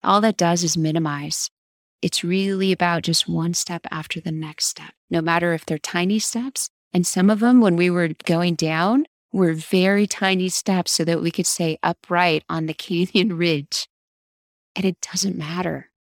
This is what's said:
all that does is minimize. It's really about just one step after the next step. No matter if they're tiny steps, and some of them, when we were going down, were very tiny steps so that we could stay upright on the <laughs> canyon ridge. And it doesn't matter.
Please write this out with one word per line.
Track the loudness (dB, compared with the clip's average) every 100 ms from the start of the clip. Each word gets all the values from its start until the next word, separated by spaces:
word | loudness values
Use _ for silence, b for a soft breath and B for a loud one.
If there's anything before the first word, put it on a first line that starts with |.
all | 2 4
that | 2 2
does | 0 2
is | 0 0
minimize. | 0 0 -2 -4 -8 -8 -8 _ _ _ _ _
It's | -4 -2
really | -2 0 0 0 0
about | 2 0 0
just | 0 -2 -2
one | -2 -2
step | -4 -6 -8 -8
after | -12 -10 -8
the | -6
next | -8 -8 -6 -6
step. | -6 -16 _ _
No | -2
matter | 2 2 2
if | -2 -4
they're | -6
tiny | -4 -2 0 0
steps, | -2 -6 -6 -8 -10 _ _
and | -2 0
some | 2 4
of | 4
them, | 6 6
when | 6 4
we | 2
were | 2 0 -4
going | 0 2 2
down, | 0 0 0 2 2 0 _ _
were | 2 2
very | 0 0 2 4 4 0
tiny | 0 0 0 0
steps | -2 0 0 0
so | -2
that | 0 0
we | -2
could | -2 -4
stay | -2 -2 -2
upright | -4 -4 -2 2 2 2 -2
on | -4 -4
the |
<laughs> | -8 -4
canyon | -2 2 2 2 0
ridge. | 0 0 -2 -8 -8 _ _ _ _ _ _ _ _ -2
And | -2
it | -2
doesn't | -8 -4 -4 -4
matter. | -6 -6 -4 -6 -12 _